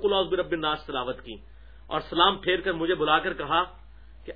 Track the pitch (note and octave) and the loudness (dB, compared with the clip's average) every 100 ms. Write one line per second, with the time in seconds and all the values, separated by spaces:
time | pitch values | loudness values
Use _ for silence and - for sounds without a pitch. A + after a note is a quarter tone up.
0 | G3+ G3 E3+ F3+ D#3+ E3+ D#3 D3+ - C#3 | 2 2 2 0 -2 -2 -2 -4 -4 -6
1 | B2 B2 B2 G#2 - - - - - D#3 | -4 -6 -10 -14 -16 -20 -20 -20 -6 -6
2 | - D#3+ F#3 F#3+ F3+ F#3 F#3 E3 E3 F3 | -2 4 4 4 0 0 0 -2 0 0
3 | D3+ D#3+ F#3 - C#3+ E3 F3+ - - - | 4 2 2 -6 0 0 0 -4 -20 -20
4 | - - - | -20 -20 -10